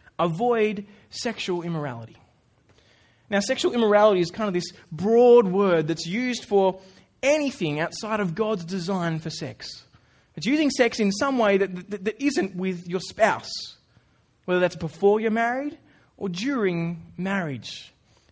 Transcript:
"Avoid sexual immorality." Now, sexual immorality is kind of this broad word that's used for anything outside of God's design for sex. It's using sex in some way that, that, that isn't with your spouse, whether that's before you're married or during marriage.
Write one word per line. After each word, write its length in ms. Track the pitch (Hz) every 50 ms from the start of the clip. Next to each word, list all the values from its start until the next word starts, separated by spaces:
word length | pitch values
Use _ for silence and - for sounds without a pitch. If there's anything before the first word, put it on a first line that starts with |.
| _ - _ -
"Avoid 640 | 170 175 160 170 233 247 240 226 214 214 208 202 202 - - - _ _
sexual 520 | - - - 240 220 - - - 180 175 165
immorality." 540 | 170 165 156 147 139 120 117 113 110 - - _ _ _ _ _ _ _ _ _ _ _ _ _ _ _ _ _ _ _ _ _ _
Now, 100 | 208 202
sexual 340 | 202 - 262 - - 359 240
immorality 460 | 240 226 208 208 208 208 220 202 180
is 100 | 170 165
kind 180 | - - 220
of 60 | 208 180
this 180 | 175 170 - - - - _
broad 560 | 160 151 180 208 226 233 247 247 240 240 226
word 400 | 185 180 196 202 190 175 160 160
that's 180 | 151 165 160 -
used 400 | 165 185 233 254 254 240 233 -
for 340 | - 208 196 190 190 185 190 - - - - _ _ _ _ -
anything 560 | 269 302 311 294 269 - - 185 156 147 151
outside 400 | 165 160 - - - 208 220 208
of 160 | 208 175 156
God's 300 | 214 220 214 220 196 170
design 520 | 165 190 190 170 180 196 185 170 165 160
for 140 | 156 - 165
sex. 540 | - - 160 120 - - - - - - - _ _ _ _ _ _ _ _ _ _
It's 100 | - 151
using 240 | 208 285 311 311 277
sex 300 | - - 247 233 - -
in 120 | 214 196
some 280 | 196 202 294 277 269 247
way 180 | 220 202 202
that, 320 | 196 196 190 185 180 175 -
that, 160 | 202 196 185
that 180 | 214 - - 269
isn't 320 | 285 - - 202 190 -
with 320 | 175 190 190 185 170 180
your 120 | 175 175 185
spouse, 500 | - - - - 214 202 196 - - - - - - - - _ _ _ _ _ _ _ _ _ _ _ _ _ _
whether 140 | - 180 180
that's 160 | 180 175 175
before 440 | 160 180 156 - - 196 202 208 220
you're 120 | 220 226
married 480 | 214 226 233 233 247 262 285 294 - - _ _ _ _ _ _ _
or 120 | - - 202
during 840 | 170 175 208 277 285 247 208 185 175 170 170 165 175 165 - - -
marriage. 720 | - 180 190 196 196 175 151 135 113 - - - - - - _ _ _ _ _ _ _ _